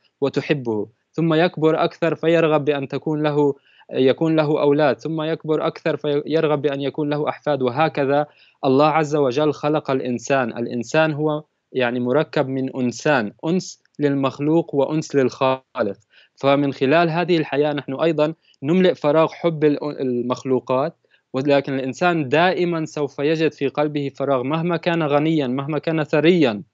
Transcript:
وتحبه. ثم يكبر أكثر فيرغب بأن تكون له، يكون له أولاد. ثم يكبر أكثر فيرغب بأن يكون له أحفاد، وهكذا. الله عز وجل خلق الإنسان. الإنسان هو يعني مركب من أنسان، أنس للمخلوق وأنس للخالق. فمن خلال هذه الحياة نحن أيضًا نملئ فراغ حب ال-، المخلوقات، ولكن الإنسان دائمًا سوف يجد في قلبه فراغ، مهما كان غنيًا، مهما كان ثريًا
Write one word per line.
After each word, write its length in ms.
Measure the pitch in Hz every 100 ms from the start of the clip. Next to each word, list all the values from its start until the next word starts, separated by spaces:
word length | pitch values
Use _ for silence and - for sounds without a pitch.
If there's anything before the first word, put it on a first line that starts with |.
| _ _
وتحبه. 680 | 139 139 131 147 120 107 101 _ _
ثم 220 | - 165
يكبر 500 | 156 180 170 156 160
أكثر 320 | 165 - 165 156
فيرغب 500 | 160 165 165 151 139
بأن 220 | 143 139
تكون 360 | 139 - 151
له، 320 | 151 147 147 139 _ _ -
يكون 440 | 120 131 127 160 160
له 260 | 151 151
أولاد. 380 | 143 143 151 117
ثم 220 | 151 160
يكبر 460 | 156 160 156 151 135
أكثر 300 | - 165 151
فيرغب 640 | 151 143 - 156 156 147
بأن 200 | 143 139
يكون 280 | 139 143 147
له 200 | 147 147
أحفاد، 320 | - - 139
وهكذا. 640 | 127 120 160 - 135 143 147 _ _ _ 139
الله 200 | 131 151
عز 300 | 151 151 151
وجل 380 | 139 123 151
خلق 380 | 143 147 151 -
الإنسان. 680 | 135 127 120 - 139 120 107
الإنسان 560 | 120 120 117 156 160
هو 300 | 147 151 151 151 _ _
يعني 260 | 127 120 123
مركب 480 | 123 135 160 - 135
من 280 | 135 131 131
أنسان، 560 | 123 110 156 143 104 - 156
أنس 380 | 185 - - _ -
للمخلوق 760 | 143 139 135 - 147 165 165 143
وأنس 400 | 135 156 - 143
للخالق. 840 | 127 - 131 131 - - 107 95 _ _ _ _
فمن 380 | 135 139 143
خلال 360 | 131 131 156 170
هذه 280 | 160 175 170
الحياة 360 | 151 139 147
نحن 200 | 147 139
أيضًا 400 | 135 160 151 151 160 _ _
نملئ 300 | 135 180 185
فراغ 340 | 139 147 151 156
حب 360 | - 175 160
ال-، 380 | 151 143 147 -
المخلوقات، 960 | 135 123 120 123 135 127 - 127 151 - _ _ _
ولكن 400 | 131 143 139 139
الإنسان 560 | 135 135 123 180 170 135
دائمًا 560 | 147 180 165 175 165 160
سوف 340 | - 143 -
يجد 340 | 147 160 160
في 140 | - 135
قلبه 440 | 139 151 147 139 -
فراغ، 280 | 139 135
مهما 340 | 127 160 170 170
كان 260 | 180 170
غنيًا، 440 | 156 143 156 160 131
مهما 320 | 127 139 151
كان 240 | - 160
ثريًا 600 | 147 156 151 180 135 104 -